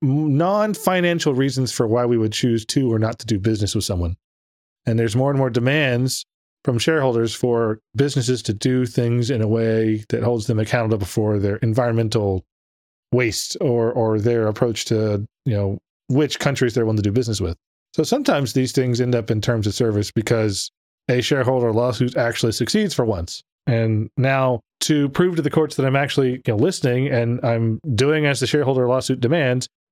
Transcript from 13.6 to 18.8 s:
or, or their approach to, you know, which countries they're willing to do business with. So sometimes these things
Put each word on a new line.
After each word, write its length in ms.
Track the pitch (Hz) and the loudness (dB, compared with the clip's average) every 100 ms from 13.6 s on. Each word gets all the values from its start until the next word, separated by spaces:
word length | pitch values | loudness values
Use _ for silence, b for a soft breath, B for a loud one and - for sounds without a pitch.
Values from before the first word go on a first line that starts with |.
or, 300 | 151 120 113 | 0 0 0
or 280 | - 110 110 | 0 0 2
their 280 | 110 117 107 | 2 2 0
approach 380 | 104 123 107 - | 0 -2 -2 -2
to, 380 | 110 107 104 104 _ - | 0 0 -2 -4 _ -4
you 80 | |
know, 240 | 101 98 101 _ _ - | 0 0 -4 _ _ -2
which 320 | 131 151 - | 0 0 0
countries 340 | 143 131 123 | -2 0 0
they're 100 | 120 110 | 0 0
willing 120 | 107 | 2
to 60 | |
do 80 | 101 | 0
business 280 | 104 117 104 | 0 0 -2
with. 160 | 87 - _ _ _ | -4 -6 _ _ _
So 80 | - | -4
sometimes 500 | 226 262 285 156 131 | 0 0 2 0 0
these 180 | 135 127 | 0 0
things 280 | - | 0